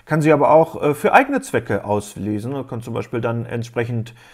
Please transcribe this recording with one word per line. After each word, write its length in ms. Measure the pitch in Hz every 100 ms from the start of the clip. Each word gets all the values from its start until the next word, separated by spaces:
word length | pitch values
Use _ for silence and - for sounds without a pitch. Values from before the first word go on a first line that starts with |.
kann 180 | - 156
sie 100 | 151
aber 180 | 143 123
auch, 300 | 156 160 -
äh, 140 | 147
für 180 | 143 196
eigene 280 | 240 277 269
Zwecke 440 | - 120 - 101
auslesen 680 | 101 104 101 - 101 107 117
und 140 | 139 -
kann 140 | 117
zum 120 | 120
Beispiel 260 | 110 113 120
dann 260 | 117 117 113
entsprechend 680 | 120 117 123 120 117 113 - -